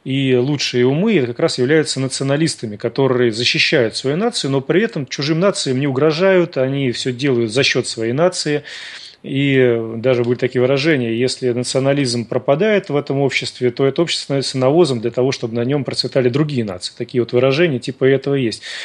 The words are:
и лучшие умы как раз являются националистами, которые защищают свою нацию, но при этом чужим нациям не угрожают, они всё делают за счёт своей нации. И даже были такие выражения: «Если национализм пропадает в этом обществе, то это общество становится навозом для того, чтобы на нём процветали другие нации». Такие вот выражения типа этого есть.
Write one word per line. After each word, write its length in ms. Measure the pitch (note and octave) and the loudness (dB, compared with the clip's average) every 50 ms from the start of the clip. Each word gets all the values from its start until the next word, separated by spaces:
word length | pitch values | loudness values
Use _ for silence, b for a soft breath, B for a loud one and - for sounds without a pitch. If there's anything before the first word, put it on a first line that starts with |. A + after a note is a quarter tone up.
| _ | _
и 300 | C#3 C3 C#3 C#3 C3 B2+ | -4 -2 -2 2 2 2
лучшие 500 | B2 A#2+ C#3 D3 C#3 - - - B2 B2 | 2 2 2 0 -2 -4 -2 0 2 2
умы 360 | C3 C#3 D3+ G3 A#3 G#3+ E3 B2+ A#2 | 2 2 2 0 2 2 2 0 0
как 120 | A#2+ - | -2 -2
раз 200 | D#3+ D#3+ - - | -2 -2 0 0
являются 400 | B2 B2+ D#3 D#3+ D3 - - C3+ | 0 2 2 2 2 0 -2 -4
националистами, 760 | C3 C3 - - C#3 C3+ C#3 D3 E3 D#3 - - - A2+ G#2 G2+ | -4 -4 -4 -4 -2 0 0 2 2 0 -2 -4 -8 -10 -10 -6
которые 540 | - A#2 A#2+ - C3+ C3 B2+ B2 B2 A#2+ | -6 -4 0 0 2 2 4 4 2 2
защищают 640 | G#2+ A2 B2 - - D#3+ - - - D3+ A#2+ G#2+ - | 2 0 -2 -2 0 0 0 2 4 2 2 2 0
свою 220 | - - C3 C#3+ E3+ | -4 -4 -2 -2 0
нацию, 340 | G#3+ A#3+ A#3 - - C#3+ | -2 -2 -2 -2 -4 -2
но 100 | C3+ C#3+ | -2 -2
при 200 | C#3 - D#3 F3+ A3+ | 0 2 2 2 2
этом 220 | A3 - E3+ C3+ - | 0 -2 -6 -8 -6
чужим 320 | - - C#3+ C#3+ D#3+ D#3+ | -6 -6 -2 -2 0 2
нациям 400 | F3+ G3+ F3+ - - C#3+ B2+ B2+ | 2 2 2 0 -2 -2 -2 0
не 80 | C#3+ C#3+ | 0 0
угрожают, 720 | C3 B2+ C#3+ D#3+ D3+ D#3 F#3 F#3+ F#3+ F3+ E3+ E3 - C#3 | 0 2 2 2 2 2 2 4 4 4 2 2 0 -2
они 340 | C3 C3 C#3 C#3 C#3 B2+ | -2 0 0 0 -2 -2
всё 200 | A2+ - - C3+ B2+ | -2 -2 -4 -6 -4
делают 380 | A#2+ C3 D3 B2+ A#2+ A#2 A2 | -2 0 0 2 2 0 0
за 120 | G#2+ C3 C3+ | 0 0 0
счёт 240 | - - C#3 A#2 - | 2 2 0 -2 -4
своей 260 | - - A2 A2+ A#2+ | -6 -4 -4 -2 0
нации. 500 | C#3 E3+ F#3 F3+ - - D3+ D3 D3 C#3+ B B B B B B B B B B B _ | 2 2 0 0 -2 -4 -4 -4 -4 -6 B B B B B B B B B B B _
И 580 | - C#3+ C3+ C#3+ C#3 C#3 C3 C3 B2 A#2 A#2 A2+ A2+ A2+ A2+ | -6 -2 0 0 2 4 4 4 4 4 2 -2 -4 -8 -2
даже 260 | A2 C3 B2+ A#2+ A#2+ | 0 0 2 2 2
были 140 | A#2+ - - | 0 0 0
такие 240 | C3+ B2 - B2+ | -2 -2 0 0
выражения: 520 | B2 B2+ C#3 C#3 C3+ E3 D#3+ C3+ A#2+ A2+ A2+ | 2 2 2 2 2 2 2 2 0 -2 0
«Если 360 | A2+ B2+ B2+ - - C3 B2 | 0 0 -2 -2 -2 -2 -2
национализм 760 | A#2 A#2+ B2 - - C3+ C3 C#3 C#3 C#3+ C#3 B2 A#2 A#2+ A2+ | -2 -2 -4 -2 -2 0 0 2 2 0 0 -2 -2 -4 -4
пропадает 640 | - - B2+ - - C#3 D3 G3+ G#3+ G#3+ G3 - - | -4 -4 -4 0 0 0 2 2 2 2 0 0 0
в 60 | C#3+ | -4
этом 240 | D3 C#3+ - C#3 C#3 | -4 -2 -2 -2 0
обществе, 520 | C#3 C3 - - C3+ B2 - - B2+ B2 | 0 0 0 -2 -6 -6 -6 -2 -2 -2
то 140 | A#2+ - C#3 | 0 2 0
это 180 | C3+ C3+ - E3+ | 0 2 0 -2
общество 220 | D#3+ - - - | -2 -2 -6 -4
становится 320 | - C#3 C#3 C3 - - C3+ | -4 -4 -4 -2 -4 -2 0
навозом 420 | B2+ C3 C#3+ E3+ F3+ C#3 C3+ A#2 | 2 4 4 4 4 4 2 -2
для 100 | G#2+ A#2+ | -2 -4
того, 200 | A2+ - B2 C3+ | 0 0 0 0
чтобы 240 | C3 - - A#2 A2+ | 0 -2 -6 -4 -4
на 100 | A#2+ A#2+ | -2 -2
нём 180 | B2+ C#3+ D3 C3 | 0 -2 -2 -2
процветали 460 | - C#3+ - - B2+ - C#3 B2 B2 | -4 -4 -4 -6 -2 0 2 2 2
другие 340 | A#2+ C#3 D#3 D3 D3 B2 A2+ | 2 2 0 0 0 -2 -2
нации». 300 | G#2 F2+ - - - - - | -2 -6 -8 -10 -12 -10 -10
Такие 240 | B2 - - B2+ A#2 | -10 -4 -2 -2 -2
вот 100 | - - | 2 2
выражения 460 | B2 B2+ C3+ C3+ C#3+ F3+ E3+ C#3 A#2+ | 2 4 4 4 2 2 0 0 -2
типа 260 | - - B2 - C3 | -4 -6 -4 0 2
этого 300 | C3 C#3 C3 - C#3+ C#3 | 4 4 2 2 -2 -2
есть. 260 | C#3 C3 A2+ G#2 - B B B B | 0 0 -2 -4 -6 B B B B